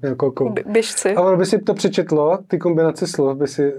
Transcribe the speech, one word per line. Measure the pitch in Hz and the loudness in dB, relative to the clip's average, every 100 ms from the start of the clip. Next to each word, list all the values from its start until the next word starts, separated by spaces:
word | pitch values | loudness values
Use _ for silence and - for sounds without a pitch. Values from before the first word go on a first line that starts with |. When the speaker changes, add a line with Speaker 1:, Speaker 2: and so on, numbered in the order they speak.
Speaker 1:
nějakou | 139 127 139 | -6 -2 -2
jako | 135 127 | 0 -2
Speaker 2:
Bě-, | 104 - | -2 0
běžci. | 220 220 - 185 | 0 0 -2 0
Speaker 1:
A | 185 | 2
ono | 185 180 | 4 4
by | 185 | 2
si | 214 | 0
to | - | 0
přečetlo, | 202 190 202 165 151 147 190 - | 0 0 0 0 2 2 0 -2
ty | 175 | -2
kombinace | 175 160 160 156 175 | 0 2 2 0 -6
slov | - 139 135 | 0 0 0
by | 139 | -4
si, | - 143 | 0 -2